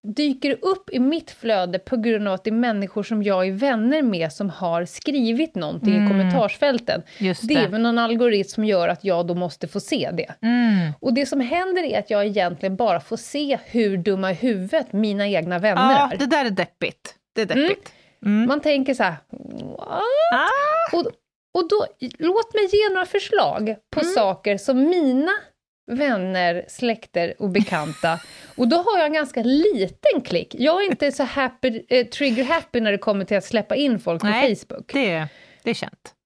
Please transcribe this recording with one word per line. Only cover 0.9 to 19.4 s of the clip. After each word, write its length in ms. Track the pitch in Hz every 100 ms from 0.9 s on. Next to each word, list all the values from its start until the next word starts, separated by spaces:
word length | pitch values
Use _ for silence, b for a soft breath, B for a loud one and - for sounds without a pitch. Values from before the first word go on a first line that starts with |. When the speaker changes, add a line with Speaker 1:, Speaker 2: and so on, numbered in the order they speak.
Speaker 1:
i 60 | 247
mitt 320 | 254 320 -
flöde 480 | - 226 208 180 180
på 180 | - 254
grund 320 | 226 220 208
av 60 |
att 100 | 185
det 60 | 220
är 20 |
människor 500 | 220 240 208 196 214
som 200 | 202 220
jag 240 | 202 190 185
är 60 |
vänner 500 | 190 277 233 226 311
med 300 | 262 180 160
som 180 | - 202
har 340 | - 180 170
skrivit 720 | 175 - - 277 226 233 320
någonting 400 | - 151 165 214
Speaker 2:
Mm. 100 | 208 208
Speaker 1:
i 20 |
kommentarsfälten. 920 | 196 185 180 202 - 285 247 - - - B
Speaker 2:
Just 300 | 190 180 226
Speaker 1:
Det 60 |
är 80 | 285
Speaker 2:
det. 60 | 208
Speaker 1:
väl 120 | 214
någon 180 | 233 233
algoritm 500 | 233 226 240 208 190
som 160 | -
gör 240 | 214 190 170
att 160 | 175
jag 220 | 190 170 175
då 80 |
måste 340 | 180 180 - 165
få 120 | 202
se 300 | - 269 143
det. 220 | 175 - -
Speaker 2:
Mm. 500 | 226 240 233 196 160 147
Speaker 1:
Och 140 | 269
det 120 | 247 277
som 140 | 285
händer 420 | 240 339 381 359
är 160 | 311 208
att 120 | 202
jag 160 | 208 208
egentligen 500 | 202 175 175 190 190
bara 240 | 220 170
får 160 | - 233
se 420 | - 285 285 262 -
hur 300 | 240 214 190
dumma 340 | 185 190 190
i 40 |
huvudet 580 | 170 247 202 185 320 -
mina 360 | 202 214 202 202
egna 300 | 185 160 175
vänner 340 | 208 202 262
Speaker 2:
Ja, 180 | 269 277
Speaker 1:
är. 40 | -
Speaker 2:
det 80 | 269
där 180 | 302
är 60 | 247
deppigt. 640 | 190 170 _ - - - - _
Det 60 | -
är 120 | 220 247
Speaker 1:
Mm. 120 | 294
Speaker 2:
deppigt. 240 | - - b b b 202
Mm. 200 | 208 240
Speaker 1:
Man 120 | 285
tänker 340 | 302 285 269
så 80 | 262
här, 120 | 196 156 _ -